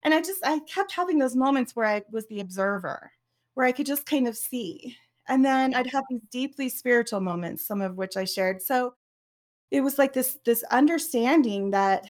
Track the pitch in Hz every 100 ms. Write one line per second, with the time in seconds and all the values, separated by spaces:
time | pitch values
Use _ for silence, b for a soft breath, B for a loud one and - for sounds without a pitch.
0 | 302 311 339 392 262 302 302 - 392 -
1 | 359 311 254 247 262 277 240 - 220 208
2 | 208 220 220 214 190 185 196 202 170 -
3 | - _ _ _ _ - 254 254 277 285
4 | - 294 240 220 - 254 - - 247 b
5 | b _ - 269 269 262 262 254 254 269
6 | 269 247 - 247 277 277 262 - 247 240
7 | 233 208 185 175 170 - - 202 190 185
8 | 190 190 190 - 185 190 - 254 247 _
9 | _ _ _ _ _ _ _ 277 269 277
10 | 269 262 254 - - 233 - 247 294 339
11 | - 240 233 330 247 202 196 196 196 190
12 | 196